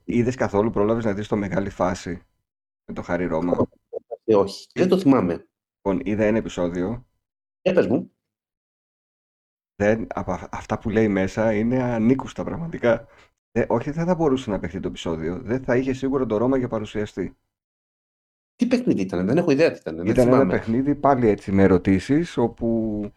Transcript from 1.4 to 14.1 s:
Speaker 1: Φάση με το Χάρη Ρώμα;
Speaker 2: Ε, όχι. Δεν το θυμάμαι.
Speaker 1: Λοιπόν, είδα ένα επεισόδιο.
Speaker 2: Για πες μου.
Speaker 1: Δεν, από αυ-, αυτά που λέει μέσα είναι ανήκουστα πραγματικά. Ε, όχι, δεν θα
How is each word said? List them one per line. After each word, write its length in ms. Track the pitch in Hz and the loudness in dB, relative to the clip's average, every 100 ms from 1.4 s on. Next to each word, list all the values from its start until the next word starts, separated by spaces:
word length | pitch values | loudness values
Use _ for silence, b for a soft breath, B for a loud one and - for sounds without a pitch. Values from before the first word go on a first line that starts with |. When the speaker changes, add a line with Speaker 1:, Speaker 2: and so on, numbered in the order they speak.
| 101 101 98 | -2 -2 -4
Speaker 1:
Φάση 520 | - 92 90 92 92 _ _ _ _ _ _ | -2 -2 -2 -8 -12 _ _ _ _ _ _
με 100 | - | -14
το 80 | - | -12
Χάρη 240 | - 87 87 | -6 -4 -2
Ρώμα; 400 | 80 87 85 - _ _ - - - | -2 -2 -2 -4 _ _ -14 -12 -10
Speaker 2:
Ε, 100 | - | 2
όχι. 320 | 101 98 - - | 2 2 -4 -12
Δεν 140 | - 185 | -2 2
το 100 | 185 | 2
θυμάμαι. 500 | 135 127 90 82 - _ _ _ | 4 2 2 -4 -8 _ _ _
Speaker 1:
Λοιπόν, 240 | 98 92 | -4 -2
είδα 200 | 95 104 | -2 0
ένα 140 | 107 110 | 2 2
επεισόδιο. 680 | 87 - 87 90 92 120 - _ _ _ _ _ | -2 -4 -4 -2 -4 -6 -12 _ _ _ _ _
Speaker 2:
Για 120 | 185 | 0
πες 120 | 190 - | 2 2
μου. 260 | - - _ _ _ _ _ _ _ _ _ _ _ _ _ _ _ _ | -2 -4 _ _ _ _ _ _ _ _ _ _ _ _ _ _ _ _
Speaker 1:
Δεν, 320 | - 104 113 95 | 0 2 2 -2
από 180 | - 95 | -6 -6
αυ-, 220 | 90 - | -6 -8
αυτά 240 | - - 107 | -12 -6 -4
που 120 | 113 | 0
λέει 180 | 107 110 | 2 2
μέσα 440 | 95 95 - 113 | 2 0 0 0
είναι 300 | 104 117 127 | 2 0 0
ανήκουστα 640 | 120 117 110 135 - - | -2 0 2 2 -2 -8
πραγματικά. 600 | 87 - 82 - 120 113 - b b _ _ | -8 -6 -8 0 2 2 -2 b b _ _
Ε, 120 | 117 - | -4 0
όχι, 220 | 117 147 | -2 -2
δεν 160 | 160 | -4
θα 80 | 170 | -2